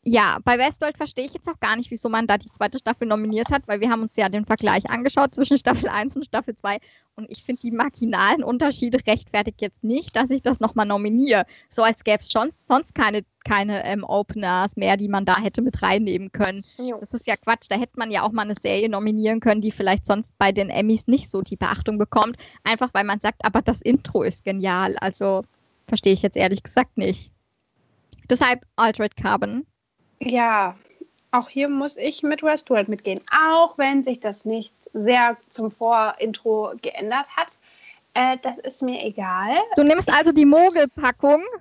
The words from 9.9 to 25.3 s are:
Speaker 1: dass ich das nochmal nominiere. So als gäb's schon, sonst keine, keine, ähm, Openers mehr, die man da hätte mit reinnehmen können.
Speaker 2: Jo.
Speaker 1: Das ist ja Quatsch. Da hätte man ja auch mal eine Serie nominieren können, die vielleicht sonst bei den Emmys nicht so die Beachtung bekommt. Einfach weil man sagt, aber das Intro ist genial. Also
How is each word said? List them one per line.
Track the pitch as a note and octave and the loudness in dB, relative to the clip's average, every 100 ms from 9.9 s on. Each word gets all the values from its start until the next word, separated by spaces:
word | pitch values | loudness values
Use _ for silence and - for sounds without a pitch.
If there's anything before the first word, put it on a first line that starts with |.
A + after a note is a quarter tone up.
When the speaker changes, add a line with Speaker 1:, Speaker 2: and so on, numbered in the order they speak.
| B3+ F4 - | -2 -2 -2
Speaker 1:
dass | B3+ | 0
ich | C4 | 0
das | A#3+ A#3+ | 0 0
nochmal | A3 A#3 G#3 | -2 0 0
nominiere. | G3+ G#3 A3+ C#4 G#3+ F3+ - _ | 0 0 2 4 2 2 -8 _
So | - | 0
als | A3 A3+ | 2 2
gäb's | - G#3 - | 0 0 0
schon, | A3 B3+ - | -2 -2 -6
sonst | _ C4 D#4+ - | _ 0 0 -2
keine, | A3 G#3 G3 _ | 0 0 -6 _
keine, | - G#3 G3+ G3+ | -2 -2 0 -4
ähm, | - G3+ | -4 -6
Openers | - G3+ G#3 G#3+ F#3+ F#3 G3+ | -2 -2 -2 -4 -2 0 0
mehr, | - F#3+ G3 | -2 0 0
die | G3+ | 0
man | G3+ | -2
da | F#3+ F#3 | 0 0
hätte | G#3+ - | 0 -2
mit | B3 - | -2 -2
reinnehmen | F#3+ G3 G#3+ F3+ F#3+ | 0 0 0 -4 -6
können. | - G3 G3 - - | -4 -4 -4 -14 -10
Speaker 2:
Jo. | B3 A3+ | -10 -10
Speaker 1:
Das | G#3 | -10
ist | A#3+ - | -10 -6
ja | G#3 | -4
Quatsch. | - A3+ - | -2 -2 -2
Da | G3+ | -4
hätte | A#3+ - | -4 -6
man | A3+ | -4
ja | G3+ | -2
auch | G#3+ | -2
mal | A3 | -2
eine | G#3 G3+ | -4 -4
Serie | G3 G3 A3+ | -2 0 0
nominieren | G3+ G#3+ G#3+ G#3+ A3+ | -2 -2 0 0 0
können, | A3+ G#3+ | 2 2
die | G#3+ | 0
vielleicht | - G3 G3 - | -2 0 0 0
sonst | G3+ A3+ _ | -2 -2 _
bei | G3+ | 0
den | G3 G3 | 2 -2
Emmys | - G#3+ A3 - | 0 0 0 2
nicht | C4 - | 0 0
so | F#3+ | -6
die | F#3+ F#3+ | -6 -6
Beachtung | F#3+ F#3+ - G#3 | -4 -4 -4 -2
bekommt. | G#3 A3+ G#3+ A#3+ - - | 0 2 0 -2 -16 -8
Einfach | - A3 B3+ | -4 -2 -2
weil | G3 | -2
man | G3+ G#3 | -2 -2
sagt, | G#3 - | -4 -2
aber | G#3+ G#3 | -2 0
das | - - | 0 -2
Intro | - C4 - G3 | 0 0 0 -2
ist | - - | -2 -4
genial. | - G3 F#3+ F3+ F#3+ - | -6 -4 -2 0 -2 -2
Also | F#3+ - G3 | -6 -4 -2